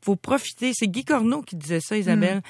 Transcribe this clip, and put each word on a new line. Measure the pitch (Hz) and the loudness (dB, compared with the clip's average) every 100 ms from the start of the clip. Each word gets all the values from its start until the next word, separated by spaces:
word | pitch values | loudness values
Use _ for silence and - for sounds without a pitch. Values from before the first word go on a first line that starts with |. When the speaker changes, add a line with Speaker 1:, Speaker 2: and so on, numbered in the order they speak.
Speaker 1:
faut | - 196 | -2 -2
profiter. | - 262 - - 254 | 2 0 0 -4 -4
C'est | 240 220 | 0 -2
Guy | 202 | -2
Corneau | 262 285 226 285 | 0 2 2 0
qui | - 170 | -4 -10
disait | 143 165 | -4 -4
ça, | - 214 | -2 -2
Isabelle, | 202 220 185 196 | 2 4 4 0
Speaker 2:
Mm. | - | -6